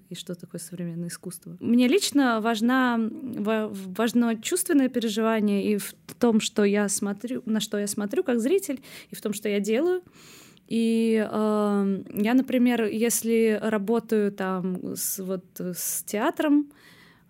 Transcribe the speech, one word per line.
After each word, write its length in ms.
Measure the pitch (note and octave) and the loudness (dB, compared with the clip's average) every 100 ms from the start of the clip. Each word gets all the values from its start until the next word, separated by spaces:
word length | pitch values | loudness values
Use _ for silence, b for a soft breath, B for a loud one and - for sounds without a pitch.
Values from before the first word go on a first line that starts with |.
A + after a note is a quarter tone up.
| - | -14
и 60 | F3 | -12
что 180 | - | -10
такое 260 | F3 F3+ F3 | -12 -12 -14
современное 480 | - F3 E3+ E3 E3+ | -12 -8 -8 -6 -8
искусство. 480 | - F3+ - E3+ F3 | -10 -12 -14 -14 -6
Мне 280 | - A#3+ B3 | 2 4 4
лично 520 | F#4+ - C#4+ B3+ A3+ | 2 2 2 2 2
важна, 580 | A3+ A3 A#3 C4 B3+ A#3 | 0 2 2 4 2 2
ва-, 720 | A3+ - C4 G#3+ G#3 A3 G#3+ | -2 -4 -8 -4 -2 0 -2
важно 640 | G3 F#3+ F#3 A3+ A#3+ A#3 A3+ | -6 -8 -2 2 2 2 0
чувственное 480 | - F4+ - D4 B3+ | -2 -2 2 4 4
переживание 760 | B3 A3+ G#3 A3+ A3+ G#3 G3+ G3 | 2 -2 0 0 2 2 2 2
и 40 | G#3 | -2
в 160 | - - - - | -4 -12 -20 0
том, 220 | A#3+ A3 | 2 4
что 240 | - - | 2 2
я 240 | G3+ G#3 G3+ | 4 4 0
смотрю, 540 | - G3+ G3+ B3 B3 G#3+ | -2 -4 -6 -8 -8 -2
на 140 | A3 | -2
что 180 | - G#3 | -2 -4
я 80 | G#3 | -4
смотрю 380 | G#3 G3+ F#4 | -4 -4 -2
как 160 | F#4 A#3+ | 0 0
зритель, 400 | A#3+ F#4+ - B3+ - B B | 2 2 0 -8 -10 B B
и 40 | - | -8
в 40 | |
том, 120 | G#3 | -6
что 140 | G#3 G#3+ | -4 -2
я 120 | G3+ | 0
делаю. 420 | G3+ A3+ F4 F4+ - B B B B B - | 2 2 2 0 -4 B B B B B -4
И, 480 | A3+ A3+ A3+ A3+ A3 G#3 | 0 2 2 2 2 0
эм, 760 | G#3+ G#3+ G#3+ G#3 G3+ G3 F#3+ - | 0 0 2 2 2 2 0 -4
я, 200 | - G#3+ | -2 2
например, 500 | B3+ C4 B3+ B3 A#3 G#3+ | 2 2 2 2 2 0
если 720 | A3 A#3 A#3 A3+ A3+ A3+ G#3+ | 0 0 0 0 2 4 2
работаю 680 | A3 A3 G3 A#3 A3+ G#3+ G3+ | 0 -2 0 -2 0 0 0
там 640 | G3+ F#3+ F#3 F#3 F#3 F#3 F#3 | -2 -4 -2 -2 -4 -6 -6
с, 220 | - - | -6 -6
вот, 260 | F#3 F#3 - - | -6 -8 -8 -10
с 440 | F3+ F3 - - | -8 -6 -6 -6
театром, 680 | - G#3 C#4+ D#4+ D#4 D4 C#4+ B B B B B | -6 -2 -2 0 2 2 2 B B B B B